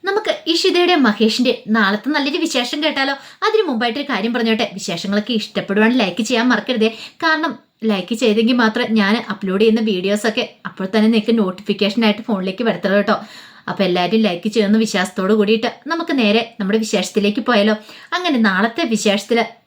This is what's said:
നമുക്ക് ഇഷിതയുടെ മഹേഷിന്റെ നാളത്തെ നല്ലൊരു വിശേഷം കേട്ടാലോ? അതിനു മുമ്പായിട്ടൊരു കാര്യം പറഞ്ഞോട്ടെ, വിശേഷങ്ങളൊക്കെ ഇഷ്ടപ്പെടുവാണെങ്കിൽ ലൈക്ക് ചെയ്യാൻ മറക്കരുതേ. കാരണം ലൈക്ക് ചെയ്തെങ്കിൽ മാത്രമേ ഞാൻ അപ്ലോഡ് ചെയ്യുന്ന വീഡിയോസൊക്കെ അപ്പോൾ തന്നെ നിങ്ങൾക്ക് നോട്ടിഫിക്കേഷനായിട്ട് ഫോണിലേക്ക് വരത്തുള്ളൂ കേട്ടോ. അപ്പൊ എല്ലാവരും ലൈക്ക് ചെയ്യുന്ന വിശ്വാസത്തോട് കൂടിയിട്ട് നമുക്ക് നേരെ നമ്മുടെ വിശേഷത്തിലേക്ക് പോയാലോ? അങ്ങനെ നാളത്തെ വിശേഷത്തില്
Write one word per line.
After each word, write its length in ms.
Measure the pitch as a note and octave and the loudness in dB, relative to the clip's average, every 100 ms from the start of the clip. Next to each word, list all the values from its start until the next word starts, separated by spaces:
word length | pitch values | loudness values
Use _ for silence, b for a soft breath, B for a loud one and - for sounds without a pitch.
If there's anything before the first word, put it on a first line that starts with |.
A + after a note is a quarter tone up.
നമുക്ക് 280 | G4 G4+ G#4 - - | -2 -4 -2 -6 -2
ഇഷിതയുടെ 500 | E4 F#4+ F4 F4 F4 | 0 2 2 4 4
മഹേഷിന്റെ 640 | B3 G#3 A3 A3 B3+ A#3+ - | 4 4 0 2 0 0 0
നാളത്തെ 400 | A3 G3 G#3 B3 | 2 2 0 -2
നല്ലൊരു 300 | D4+ C#4 E4 | -2 -2 -2
വിശേഷം 460 | E4 C4 A#3+ D4 | -2 -2 -4 -2
കേട്ടാലോ? 280 | D#4 C#4+ C4+ C#4 B B | -2 0 -2 -4 B B
അതിനു 200 | G#4 A4 | 0 2
മുമ്പായിട്ടൊരു 440 | F#4 A#3 A#3+ A#3 C#4+ | 0 0 -2 -2 -4
കാര്യം 240 | A3 A3 | -2 -2
പറഞ്ഞോട്ടെ, 360 | A#3+ A3+ A3 G#3+ | 0 0 0 -2
വിശേഷങ്ങളൊക്കെ 580 | F#3 - E3+ F#3+ G3+ G#3 | -6 -8 -6 -2 -4 -2
ഇഷ്ടപ്പെടുവാണെങ്കിൽ 720 | A3+ - - F3 G3 A3+ B3 | -4 -4 -8 -2 2 2 2
ലൈക്ക് 180 | G3 F3 | 0 -2
ചെയ്യാൻ 260 | A3 A#3 B3 | -2 0 2
മറക്കരുതേ. 400 | A3 - B3 A3 A3+ B | 0 0 0 0 -2 B
കാരണം 460 | _ E4 D#4 D#4+ - _ _ | _ -2 0 -2 -6 _ _
ലൈക്ക് 300 | A3 G3+ F#3 | -2 -2 -2
ചെയ്തെങ്കിൽ 420 | A3 A#3+ G#3+ A3+ B3 | 0 2 2 2 2
മാത്രമേ 300 | A3 A3+ B3 | 2 0 0
ഞാൻ 340 | A3 G3 A3+ - | 2 2 0 -4
അപ്ലോഡ് 300 | G#3 F#3+ F#3+ | -8 -4 2
ചെയ്യുന്ന 200 | A3+ A3 | 4 4
വീഡിയോസൊക്കെ 760 | A3 F#3 F#3 G#3 A3+ G#3+ - - F#3 | 0 0 0 0 -2 -4 -6 -10 -16
അപ്പോൾ 200 | - F#3+ | -8 -2
തന്നെ 220 | G#3+ G#3+ | 2 4
നിങ്ങൾക്ക് 300 | A3+ G#3+ A#3 | 2 2 0
നോട്ടിഫിക്കേഷനായിട്ട് 840 | F#3+ F3+ - G3+ G3+ G#3 A3 G#3 | 0 -4 -6 -2 0 2 0 0
ഫോണിലേക്ക് 420 | A3 G3+ F#3 F#3+ | -2 -4 -2 -4
വരത്തുള്ളൂ 320 | A#3 E3+ G3 G3+ | -4 -2 0 2
കേട്ടോ. 200 | G3+ G3+ B B B B - | 2 -2 B B B B -12
അപ്പൊ 160 | F3 | -2
എല്ലാവരും 360 | F#3+ F3+ F3+ A3+ | 0 2 2 2
ലൈക്ക് 280 | G#3+ F3 G#3+ | 2 0 -2
ചെയ്യുന്ന 300 | A3+ G3+ G#3+ | 0 2 2
വിശ്വാസത്തോട് 540 | A3 F#3+ F#3 - F#3+ | 2 0 -2 -2 0
കൂടിയിട്ട് 480 | G#3+ G3+ A3 A#3 - - | 2 2 2 0 -8 -8
നമുക്ക് 320 | E4+ E4+ C#4+ | -6 -2 0
നേരെ 360 | G#3+ G#3+ A3+ - | 2 2 -2 -6
നമ്മുടെ 180 | F#3+ A3 | -2 -2
വിശേഷത്തിലേക്ക് 640 | A3 G3 F#3+ - G3+ G#3 | 0 -2 -2 0 0 -2
പോയാലോ? 340 | A3+ A#3 G#3 G#3+ B B B | 0 2 2 0 B B B
അങ്ങനെ 260 | F4+ F4+ C4 | -4 -2 2
നാളത്തെ 460 | G#3+ F#3 A3 A3+ | 2 2 -2 -2
വിശേഷത്തില് 600 | - A3 G#3+ G3+ - A#3 A3+ - | -2 0 0 -2 0 -2 -2 -8